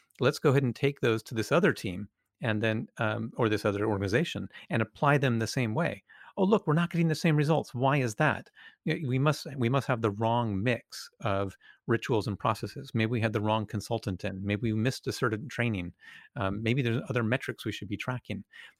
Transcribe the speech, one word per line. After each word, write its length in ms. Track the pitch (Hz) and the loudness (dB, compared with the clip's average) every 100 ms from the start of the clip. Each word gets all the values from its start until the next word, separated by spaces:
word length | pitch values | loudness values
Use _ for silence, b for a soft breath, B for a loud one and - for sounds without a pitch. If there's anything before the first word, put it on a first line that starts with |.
| b b | b b
Let's 200 | 135 - | 0 2
go 100 | 147 | 2
ahead 140 | 135 | 4
and 120 | 127 - | 2 0
take 260 | 139 143 | -2 2
those 200 | 120 113 | 2 0
to 120 | - 113 | -2 -4
this 160 | 104 | 0
other 200 | 156 180 | 4 4
team 380 | 110 101 90 104 _ _ _ | 2 -4 -8 -10 _ _ _
and 160 | 120 107 | -2 0
then, 260 | 113 110 - - | 0 0 -4 -4
um, 340 | 110 110 113 - | -2 -2 -4 0
or 120 | 113 | 2
this 160 | 107 110 | 2 2
other 200 | 98 113 | 0 0
organization 640 | 98 98 113 170 - 95 B B | 0 2 0 0 -4 -10 B B
and 100 | 117 | -2
apply 380 | - - 147 147 | -2 0 2 4
them 180 | 131 117 | 2 0
the 80 | 110 | 0
same 280 | - 117 113 | -2 -2 0
way. 280 | 165 - - B B B | -2 -4 -12 B B B
Oh, 60 | |
look, 220 | 190 214 - | 2 2 4
we're 80 | |
not 160 | 151 170 | 0 2
getting 200 | 165 165 | 2 2
the 40 | |
same 220 | 156 170 151 | 2 4 4
results. 400 | 147 156 - 120 | 4 2 0 0
Why 220 | 131 143 | 2 2
is 180 | 123 - | 2 2
that? 340 | 156 95 - - B B - | 0 0 -6 -20 B B -4
Y-, 160 | 160 139 | -2 0
we 140 | 131 | 2
must, 260 | 147 147 151 139 | 2 0 -2 -2
we 120 | 117 | 2
must 160 | 135 - | 2 0
have 140 | 123 | 0
the 100 | 113 | 0
wrong 520 | 104 113 120 117 95 | 2 2 2 0 0
mix 460 | 120 120 - - - - | 0 -2 -4 -18 -18 -6
of 360 | 107 98 101 - b b - | -2 0 -2 -6 b b 0
rituals 380 | 113 - 113 104 | 0 2 0 0
and 140 | 98 | -2
processes. 500 | 117 107 - - - | -2 -2 -4 -10 -6
Maybe 180 | 113 110 | -2 0
we 100 | 120 | 0
had 120 | 110 | 0
the 80 | 107 | 0
wrong 240 | 107 110 104 | 0 0 -2
consultant 560 | 107 - 117 - 92 | -6 -4 -4 -2 -4
in. 200 | 101 95 | -4 -6
Maybe 280 | 98 101 117 | -2 -2 0
we 60 | 110 | 0
missed 260 | 120 - - | 0 -2 -6
a 40 | |
certain 380 | - 120 107 139 | -2 -2 -2 -6
training. 420 | - 120 101 87 - B B B - | -2 -2 -2 -6 -12 B B B -4
Um, 260 | 98 104 | -4 -2
maybe 180 | 113 127 | 0 2
there's 200 | 120 113 - | 2 0 -2
other 120 | 120 | 0
metrics 440 | 110 127 - 107 113 | 2 0 -2 -8 -8
we 60 | |
should 160 | - 98 | -8 -6
be 80 | 101 | -6
tracking. 460 | - 127 - 95 - B B B | -6 -6 -6 -10 -12 B B B